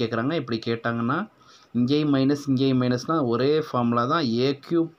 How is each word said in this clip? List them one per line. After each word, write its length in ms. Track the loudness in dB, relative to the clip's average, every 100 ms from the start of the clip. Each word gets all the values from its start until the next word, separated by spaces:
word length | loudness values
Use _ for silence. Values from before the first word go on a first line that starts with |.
கேக்குறாங்க. 320 | -2 -2 -2 -2
இப்படி 160 | -4 -4 -4
கேட்டாங்கன்னா 500 | -4 -2 -2 -2 -2 -6 -12 -20 -20 -6 -2
இங்கேயும் 340 | 2 2 2 2
மைனஸ், 280 | 2 0 0
இங்கேயும் 300 | 2 2 2
மைனஸ்னா 340 | 2 0 -2 -2 0
ஒரே 180 | 0 2 2 0
ஃபார்முலா 360 | -2 0 0 0
தான். 120 | 0 0 0
ஏ 40 | 0 -2 -2
கியூப் 260 | -2 -2